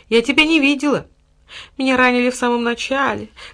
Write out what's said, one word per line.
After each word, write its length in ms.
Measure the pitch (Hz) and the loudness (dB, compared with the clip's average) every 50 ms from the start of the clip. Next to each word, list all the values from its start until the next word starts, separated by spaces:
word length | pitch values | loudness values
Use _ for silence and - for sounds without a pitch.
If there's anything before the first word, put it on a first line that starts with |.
| - _ | -6 _
«Я 140 | 220 233 233 | 0 2 2
тебя 220 | 262 269 311 311 | 2 2 2 2
не 160 | 311 330 311 | 4 2 2
видела». 480 | 269 277 285 269 294 294 247 156 - - _ _ _ _ _ _ _ _ - - - - _ | 2 2 0 0 0 -2 -2 -2 -4 -8 _ _ _ _ _ _ _ _ -20 -20 -20 -16 _
«Меня 200 | - 269 262 254 | -4 -2 0 2
ранили 340 | 254 254 247 247 247 247 247 | 2 2 2 2 2 2 0
в 60 | 247 | 0
самом 260 | - 254 240 240 240 233 | 0 -2 -2 0 -2 -2
начале, 680 | 233 233 233 - - 262 277 277 247 214 208 214 220 - - - - | -4 -4 -6 -6 -4 -2 -2 -2 -2 -4 -4 -8 -14 -16 -20 -20 -20